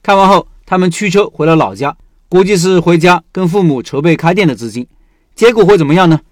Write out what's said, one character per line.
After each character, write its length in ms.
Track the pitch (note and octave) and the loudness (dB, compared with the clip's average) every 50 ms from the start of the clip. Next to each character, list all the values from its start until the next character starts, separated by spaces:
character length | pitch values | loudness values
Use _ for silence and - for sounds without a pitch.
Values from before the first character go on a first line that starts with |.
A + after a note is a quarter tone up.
看 160 | _ - G3+ | _ 0 2
完 120 | G3 G3 F#3+ | 2 4 4
后， 180 | G3 F3+ - - - - _ | 2 2 0 -4 -20 -20 _
他 140 | - F#3+ F#3 | -6 -4 -2
们 120 | F#3 F#3 | -2 -2
驱 200 | E3 - G#3 G#3 | -4 -4 -6 -2
车 160 | E3 G3+ G#3 | 0 -2 -2
回 180 | - _ - D3+ | -2 _ -4 -2
了 120 | D#3 E3 | 0 0
老 180 | D#3+ C#3+ G2 G2 | 0 0 -2 -4
家， 220 | G2 B2+ C#3+ D3 _ - _ _ _ _ _ | -6 -8 -8 -8 _ -20 _ _ _ _ _
估 160 | - F3+ G3 | 0 0 0
计 120 | F#3 G#3 | 2 0
是 220 | F#3 E3 F#3 F#3 F3+ | -2 0 0 0 0
回 180 | E3+ F3 F3 | 0 0 0
家 260 | F3 D#3 F3+ F3+ E3+ _ _ _ | 2 2 2 0 0 _ _ _
跟 160 | F#3 F#3 F3 | -6 -4 -2
父 140 | E3 G#3 F#3+ | -2 0 0
母 200 | E3 C#3+ B2+ A2 | 0 -2 -4 -6
筹 180 | - - C3+ | -8 -8 -4
备 140 | C#3+ E3+ D#3+ | -2 -2 -2
开 180 | D3+ - E3 F3+ | 0 -2 -2 -2
店 140 | G3 G3+ | 0 0
的 80 | D#3+ C3 | -2 -2
资 160 | G2 A#2 A2+ | -4 -10 -12
金。 160 | G#2 A#2+ B2 _ _ _ _ _ _ _ _ _ _ | -10 -10 -12 _ _ _ _ _ _ _ _ _ _
结 180 | - G#3+ A#3 B3 | 0 2 2 4
果 120 | G#3+ G#3 | 4 2
会 120 | E3+ G#3 | 4 4
怎 100 | F#3+ D#3+ | 2 2
么 80 | C#3 D3+ | 2 2
样 140 | F3+ F#3 E3+ | 2 4 2
呢？ 120 | D#3+ D3 _ _ | 2 0 _ _